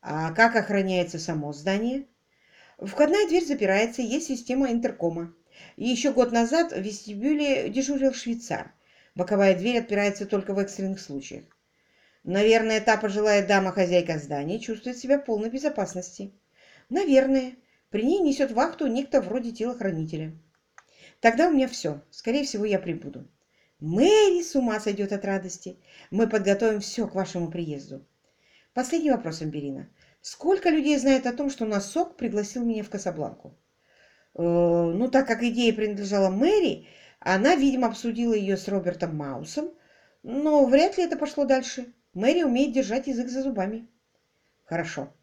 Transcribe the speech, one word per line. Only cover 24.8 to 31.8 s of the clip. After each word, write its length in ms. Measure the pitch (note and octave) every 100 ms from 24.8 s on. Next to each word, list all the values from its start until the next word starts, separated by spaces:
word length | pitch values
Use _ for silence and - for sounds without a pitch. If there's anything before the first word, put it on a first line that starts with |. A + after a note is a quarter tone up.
| G#3+ G3+ G3+
от 120 | G3+ G3
радости. 540 | G3 F#3 - - - _ - -
Мы 160 | F#3+ A3
подготовим 540 | A3 G3 G3 A3+ G#3+
все 260 | G3+ - A3
к 80 | F#3+
вашему 340 | F#3 F3+ E3+
приезду. 560 | E3+ D#3+ C#3+ - C3+ _ _ _ _ _ _ _
Последний 360 | - B3+ E4 D4+
вопрос, 320 | B3 E3 D#3
Амберина. 480 | D#3 D3 C#3+ C3+ - _ _ _
Сколько 480 | - - D4+ F#4+ F4
людей 280 | D#4 C#4+ D4
знает 260 | C4 C4 B3+
о 80 |
том, 160 | A#3+ C#4+
что 160 | C4+ A3
Носок 520 | G#3